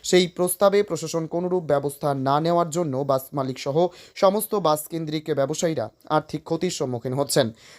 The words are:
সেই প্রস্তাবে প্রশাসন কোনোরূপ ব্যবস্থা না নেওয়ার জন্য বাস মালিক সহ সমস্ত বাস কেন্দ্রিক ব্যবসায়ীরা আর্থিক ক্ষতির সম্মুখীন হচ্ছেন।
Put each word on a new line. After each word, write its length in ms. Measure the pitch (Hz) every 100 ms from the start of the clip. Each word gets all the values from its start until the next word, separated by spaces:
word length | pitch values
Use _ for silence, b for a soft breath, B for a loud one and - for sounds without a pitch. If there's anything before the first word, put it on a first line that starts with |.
সেই 240 | - 180 175
প্রস্তাবে 560 | - 180 - 202 202
প্রশাসন 440 | 202 160 160 165 160
কোনোরূপ 360 | 170 180 180
ব্যবস্থা 500 | 151 143 143 - 147
না 260 | 139 135 147
নেওয়ার 300 | 165 170 170
জন্য 280 | 165 160 131
বাস 240 | 143 131 -
মালিক 260 | 147 131 131
সহ 280 | 143 151 175 B B -
সমস্ত 400 | 196 208 214 208
বাস 320 | 160 151 -
কেন্দ্রিক 360 | 165 151 156 156 139
ব্যবসায়ীরা 540 | 139 156 170 143 107 - -
আর্থিক 340 | 156 - 156
ক্ষতির 280 | - 165 180
সম্মুখীন 420 | - 131 120 127
হচ্ছেন। 380 | 131 139 151 117 B B